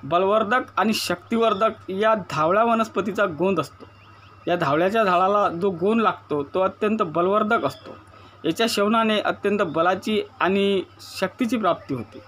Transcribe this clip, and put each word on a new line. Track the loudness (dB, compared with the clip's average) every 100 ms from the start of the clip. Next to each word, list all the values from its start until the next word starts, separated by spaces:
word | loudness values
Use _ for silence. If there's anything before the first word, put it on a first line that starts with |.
बलवर्धक | 0 0 4 2 2 -2 -2 -2
आणि | 0
शक्तिवर्धक | -2 -4 -6 -2 0 2 2 0 -2 -10
या | -2 0 0 -2
धावळ्या | -2 2 4
वनस्पतीचा | 4 2 0 -2 -4 -2 -2
गोंद | 0 0 0
असतो. | -4 -10 -20 -20 -20 -20 -20 -12 -4
या | -2
धावळ्याच्या | 0 2 2 2
झाडाला | 2 4 4 2 0
जो | 0 -4
गोंद | 0 0 2
लागतो, | 2 -2 -4 -4
तो | -2 0
अत्यंत | -2 0 -2 0 -2
बलवर्धक | 0 2 2 2 0
असतो. | -2 -6 -18 -20 -20 -20 -20 -6
याच्या | -4 0 -2
सेवनाने | 0 0 2 2 0
अत्यंत | -2 -2 -2 0 0
बलाची | 0 0 0 -2 -4 -4 -2
आणि | 0 2 2 0 -4 -14 -18 -6
शक्तीची | -6 -2 -2 0
प्राप्ती | 0 -2 -4
होते. | -8 -8 -16